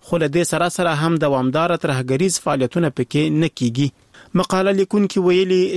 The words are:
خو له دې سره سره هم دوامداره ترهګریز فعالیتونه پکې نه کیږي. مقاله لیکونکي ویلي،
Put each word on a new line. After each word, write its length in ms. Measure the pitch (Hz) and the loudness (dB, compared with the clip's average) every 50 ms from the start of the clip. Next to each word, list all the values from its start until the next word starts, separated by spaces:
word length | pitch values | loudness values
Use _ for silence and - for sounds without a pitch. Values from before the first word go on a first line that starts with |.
| _ | _
خو 120 | - 175 170 160 | -4 -2 -2 -2
له 60 | 147 143 | 0 0
دې 100 | 175 170 - - | 0 0 0 0
سره 160 | 160 170 175 - | -2 -2 -2 -2
سره 180 | - 180 170 156 147 156 | -2 -2 -2 0 0 0
هم 180 | 165 165 156 156 | 0 0 0 0
دوامداره 520 | 143 139 131 127 131 127 156 165 175 175 156 - | 0 0 0 0 0 0 0 0 0 -2 -2 -2
ترهګریز 540 | 156 135 127 127 123 135 135 185 190 - - - | -2 -2 -2 -2 -2 -2 0 0 -2 -2 -2 -2
فعالیتونه 440 | 160 147 135 127 120 - 175 170 147 - | -2 0 0 0 -2 0 0 -2 -2 -2
پکې 260 | - 127 - - 143 151 156 151 151 165 | -2 -6 -2 0 0 0 2 2 0 0
نه 60 | 156 - - | 0 -2 -2
کیږي. 300 | 127 120 117 131 143 139 - _ _ _ _ - - - - 180 | -2 -2 0 0 -2 -2 -4 _ _ _ _ -20 -20 -4 -2 -2
مقاله 320 | 185 - 196 185 190 196 202 190 | -2 0 0 0 2 2 2 0
لیکونکي 420 | 196 - - 208 202 190 - 196 180 | 0 0 2 0 0 2 0 0 2
ویلي، 320 | 180 180 185 190 185 185 185 185 190 - | 4 4 2 2 2 2 2 2 0 -2